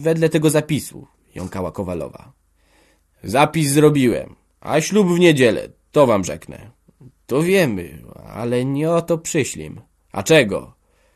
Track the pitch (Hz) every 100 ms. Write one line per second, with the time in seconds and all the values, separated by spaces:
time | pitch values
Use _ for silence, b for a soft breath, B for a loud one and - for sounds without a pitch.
0 | 151 165 160 165 156 151 147 143 - -
1 | - _ _ - 92 98 90 - 90 87
2 | 67 - - _ _ _ _ _ _ _
3 | _ _ 85 117 147 165 143 143 151 147
4 | 123 80 - - _ _ - 139 160 196
5 | 185 175 180 147 123 90 52 _ _ 147
6 | 135 104 85 78 - 69 110 _ _ _
7 | 127 _ - 127 170 196 156 98 85 67
8 | 58 - - - 120 123 131 139 156 170
9 | 165 170 - 160 127 85 78 - - _
10 | _ - 104 160 113 87 64 _ _ _
11 | _